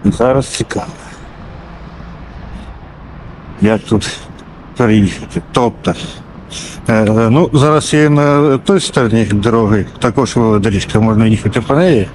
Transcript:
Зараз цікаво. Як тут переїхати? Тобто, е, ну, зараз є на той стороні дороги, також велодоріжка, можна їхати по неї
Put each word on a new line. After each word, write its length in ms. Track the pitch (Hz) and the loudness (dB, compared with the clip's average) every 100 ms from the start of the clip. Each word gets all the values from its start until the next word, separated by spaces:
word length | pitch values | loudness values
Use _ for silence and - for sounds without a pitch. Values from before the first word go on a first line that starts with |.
Зараз 420 | 101 - 123 135 131 | -2 2 2 2 0
цікаво. 400 | - - - - - - - - - - - - - - - - - - - - - - - - - - - - - - - | -6 -6 -6 -10 -14 -18 -18 -20 -18 -18 -18 -18 -18 -18 -18 -18 -16 -18 -16 -16 -16 -16 -18 -20 -20 -18 -18 -18 -18 -18 0
Як 200 | 107 110 | 2 2
тут 360 | - 107 - - - - - - - - | 0 -2 -2 -12 -16 -18 -20 -20 -16 -2
переїхати? 680 | 117 107 95 - 104 - - | 4 4 2 -2 -8 -10 -4
Тобто, 420 | 131 120 - - - - - - - - - - - - | 0 0 -2 -6 -6 -10 -14 -18 -18 -16 -14 -14 -8 0
е, 160 | 110 104 110 113 | 2 4 2 4
ну, 200 | 135 175 | 4 4
зараз 420 | 147 147 151 - | 4 4 2 2
є 160 | 151 151 | 2 4
на 480 | 147 143 143 147 135 | 4 4 4 2 2
той 220 | - 196 | 2 0
стороні 440 | - - 117 113 | 2 0 2 2
дороги, 640 | 101 104 107 113 107 107 87 - | 2 0 2 2 4 2 0 -2
також 380 | 120 139 123 123 | 0 0 0 2
велодоріжка, 640 | 113 104 107 98 - 110 | 2 2 2 0 0 2
можна 260 | 110 107 113 | 4 4 4
їхати 340 | 107 104 120 | 2 0 -2
по 140 | 107 | 0
неї 340 | 139 185 127 92 | 2 4 2 0